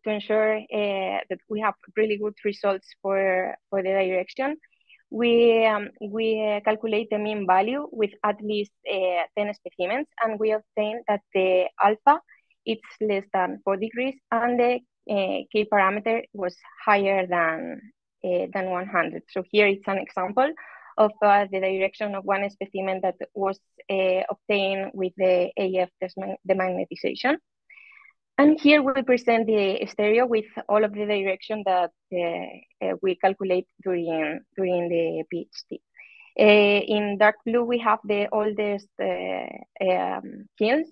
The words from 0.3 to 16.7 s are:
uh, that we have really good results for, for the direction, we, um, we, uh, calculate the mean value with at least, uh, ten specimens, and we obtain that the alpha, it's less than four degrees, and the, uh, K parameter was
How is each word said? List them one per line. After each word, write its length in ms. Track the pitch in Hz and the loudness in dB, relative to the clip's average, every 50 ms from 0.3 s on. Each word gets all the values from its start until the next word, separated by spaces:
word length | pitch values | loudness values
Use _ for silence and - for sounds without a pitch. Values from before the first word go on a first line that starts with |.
| 214 220 214 220 214 | 2 2 2 2 0
uh, 640 | 214 214 - - 214 208 202 196 196 190 185 196 - - - | -2 -4 -4 -4 -2 -2 -2 -2 -2 -2 -2 -4 -4 -4 -6
that 100 | 185 180 _ - | -8 -8 _ -8
we 120 | 220 214 | -6 -2
have 140 | 220 208 196 _ _ - - | -2 -2 -2 _ _ -8 -2
really 200 | 220 220 220 208 | 0 0 0 0
good 180 | 202 214 214 208 - - | -2 -4 -6 -6 -4 -6
results 440 | 208 202 - - 202 196 190 - - - _ | -6 -4 -2 -2 -2 -2 -2 -4 -14 -16 _
for, 540 | - 196 196 190 196 190 185 185 185 - - - _ - | -4 -2 0 0 2 2 2 0 0 -2 -6 -10 _ -6
for 100 | 202 196 | -4 -2
the 100 | 185 190 | 0 0
direction, 680 | 190 196 190 185 185 185 185 - - - 262 277 302 311 _ _ _ _ _ _ - _ _ - | 2 2 2 2 0 -2 -2 -4 -4 -4 -4 -4 -4 -6 _ _ _ _ _ _ -20 _ _ -10
we, 560 | - 220 240 240 233 233 233 233 226 226 226 | -4 0 2 4 6 6 6 6 6 6 4
um, 240 | 220 214 208 208 - - - | 4 2 2 -2 -6 -12 -12
we, 420 | 214 202 202 226 226 220 220 220 214 | -12 -8 -4 -2 0 0 0 0 0
uh, 160 | 214 208 208 208 214 | 0 -2 0 0 0
calculate 420 | 214 214 214 220 214 214 233 214 | -2 0 0 -2 0 0 0 -2
the 80 | 214 208 | -2 -2
mean 280 | 208 214 214 208 196 | -2 -2 -4 -4 -2
value 400 | 180 185 190 202 220 254 285 294 - - | 0 2 2 2 0 -2 -4 -6 -8 -6
with 180 | 226 214 202 208 - - | -4 -4 -4 -4 -4 -4
at 180 | 208 208 208 214 | -4 -4 -4 -4
least, 300 | 208 214 208 208 - _ _ - - 202 | -4 -4 -4 -4 -6 _ _ -8 -6 -4
uh, 300 | 190 185 185 180 175 160 - - 208 | -2 -2 0 0 -2 -4 -4 -4 -4
ten 160 | 202 208 208 | -4 -4 -6
specimens, 540 | - - 180 - - 180 180 220 269 302 - _ - 233 | -10 -12 -14 -8 -6 -4 -2 -2 -4 -6 -6 _ -4 -4
and 160 | 220 220 208 | -2 -2 -2
we 100 | 220 214 | -2 0
obtain 500 | 214 214 - _ - 214 214 214 220 240 - | -2 -2 -4 _ -4 -4 -2 -2 -4 -6 -4
that 140 | - 208 196 - _ - | -4 -4 -4 -4 _ -2
the 340 | 190 185 185 185 185 180 - - - | 0 2 4 4 2 2 0 0 2
alpha, 400 | 190 202 214 - - 277 294 339 - _ - _ _ _ _ _ - | 2 2 2 4 4 4 4 4 2 _ -20 _ _ _ _ _ -6
it's 160 | 226 226 220 - - - - | -6 -6 -6 -8 -14 -10 -4
less 220 | 220 214 202 196 202 202 - | -2 -2 -2 -2 -2 -2 -2
than 280 | 190 180 185 - 202 - | 0 0 0 -2 -4 -2
four 140 | 196 196 | -2 -2
degrees, 400 | 185 214 226 226 240 254 269 269 - _ - 233 | -2 -4 -6 -4 -4 -4 -4 -6 -8 _ -4 -2
and 260 | 226 233 240 240 240 | 0 0 0 2 2
the, 220 | 240 240 247 247 247 _ _ _ - - | 2 2 2 -2 -4 _ _ _ -8 -4
uh, 360 | 214 202 190 185 196 190 - - - | -2 -2 -2 -2 -4 -6 -6 -4 -2
K 160 | 214 208 214 214 | -2 0 2 2
parameter 500 | 202 190 190 202 208 208 226 226 233 - - - | 4 4 4 2 0 -2 -2 -2 -2 -4 -6 -10
was 240 | 202 190 180 - _ - - | -8 -6 -6 -8 _ -18 -20